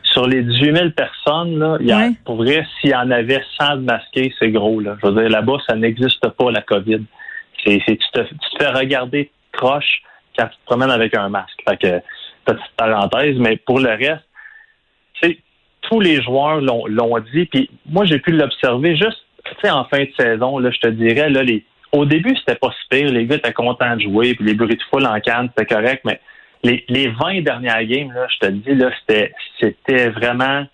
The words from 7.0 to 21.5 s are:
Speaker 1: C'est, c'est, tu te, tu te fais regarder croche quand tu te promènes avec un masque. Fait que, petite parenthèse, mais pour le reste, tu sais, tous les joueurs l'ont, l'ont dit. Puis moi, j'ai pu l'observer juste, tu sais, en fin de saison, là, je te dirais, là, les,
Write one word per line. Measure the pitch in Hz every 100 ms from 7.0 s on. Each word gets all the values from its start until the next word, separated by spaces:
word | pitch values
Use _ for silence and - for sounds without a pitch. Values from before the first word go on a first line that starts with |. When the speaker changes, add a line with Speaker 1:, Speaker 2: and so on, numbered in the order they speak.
| 107 _ - - - - 104
Speaker 1:
C'est, | 101 -
c'est, | 107
tu | -
te, | 123
tu | 120 151 - -
te |
fais | 143
regarder | 131 135 135 123 143 143 _ _
croche | - 127 143 143 - - - _ -
quand | 117
tu | -
te | -
promènes | 123 135
avec | 120 110 110
un | 98
masque. | 101 92 - -
Fait | 95
que, | 95 87 - - - _ -
petite | - - -
parenthèse, | 113 107 98 110 147 131
mais | 117 110
pour | - 131
le | 131
reste, | 110 139 160 _ - - - - _ _ _ _ -
tu | 170
sais, | 165 _ _ _ _
tous | - 226
les | 185 147
joueurs | 123 135 147 156
l'ont, | 135 117 110
l'ont | 107 117 117 113
dit. | 143 175
Puis | - - - -
moi, | 165 202
j'ai | 143
pu | -
l'observer | 160 139 - 131 120 160 160
juste, | 220 - _ _
tu | - -
sais, | 202
en | 147
fin | 120 139
de | 139 -
saison, | 120 110 127 139
là, | 123
je | -
te | 120
dirais, | 113 113 117 151
là, | 135
les, | 131